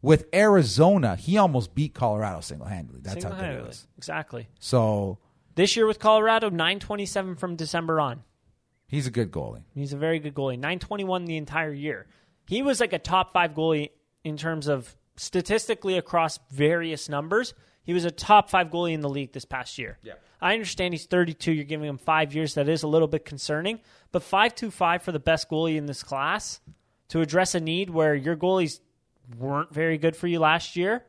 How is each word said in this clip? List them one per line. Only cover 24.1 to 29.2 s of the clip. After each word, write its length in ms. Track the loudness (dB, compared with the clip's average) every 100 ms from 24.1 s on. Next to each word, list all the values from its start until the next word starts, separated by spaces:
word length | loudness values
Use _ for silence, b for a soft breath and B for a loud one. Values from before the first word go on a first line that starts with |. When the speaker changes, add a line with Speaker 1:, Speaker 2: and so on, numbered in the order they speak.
Speaker 2:
But 100 | -6
five 320 | 0 4 4
two 160 | 2 -10
five 320 | -2 0 0
for 100 | -2
the 60 | -2
best 280 | 2 0 0
goalie 280 | -2 0 -2
in 100 | -4
this 160 | -10
class 580 | -8 -4 -2 -4 -6 -14 -18 -20 _ _ _
to 120 | -2
address 320 | 2 2 2
a 60 | 0
need 300 | -2 -2 -2
where 240 | 2 2
your 220 | 2 0 0
goalies 440 | 0 2 0 -4 _ _ _ _